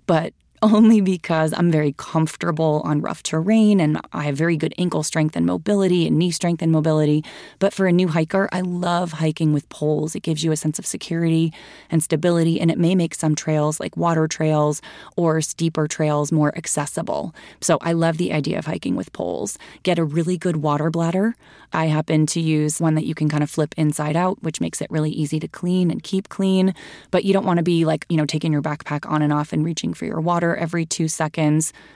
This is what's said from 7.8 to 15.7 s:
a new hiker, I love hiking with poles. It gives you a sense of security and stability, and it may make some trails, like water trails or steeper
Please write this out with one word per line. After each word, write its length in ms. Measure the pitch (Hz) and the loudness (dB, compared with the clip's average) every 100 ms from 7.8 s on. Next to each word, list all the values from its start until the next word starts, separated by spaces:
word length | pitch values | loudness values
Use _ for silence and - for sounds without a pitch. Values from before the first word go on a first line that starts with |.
| 190 | 2
a 60 | |
new 160 | 175 185 | 4 2
hiker, 400 | 160 160 196 196 | 0 0 0 0
I 120 | 185 | -2
love 500 | 185 175 175 175 180 | -4 -4 -2 0 -2
hiking 400 | 156 160 156 156 | -2 -2 2 2
with 160 | 147 - | 2 -2
poles. 460 | - 151 151 156 | -4 -2 0 -2
It 60 | - | -4
gives 200 | - 156 | -4 -2
you 100 | 160 | -2
a 40 | 151 | -2
sense 220 | 160 - | -2 -4
of 80 | - | -8
security 640 | - - 165 170 165 165 - - - - | -10 -6 -2 0 2 0 -4 -16 -20 -4
and 120 | 165 | -2
stability, 560 | - 156 175 170 165 165 | 0 0 2 2 2 2
and 80 | 165 | 0
it 80 | 160 | 2
may 160 | 170 | 2
make 200 | 185 170 | 2 0
some 200 | - 156 | -2 -2
trails, 440 | 151 - 156 151 151 | 0 0 0 0 -2
like 160 | - | -6
water 320 | - 170 165 160 | -2 0 2 0
trails 540 | - 156 151 151 151 - - - - | 0 0 2 2 -2 -8 -20 -10 -2
or 260 | 165 160 | 0 0
steeper 440 | 151 - 165 | -2 -2 -2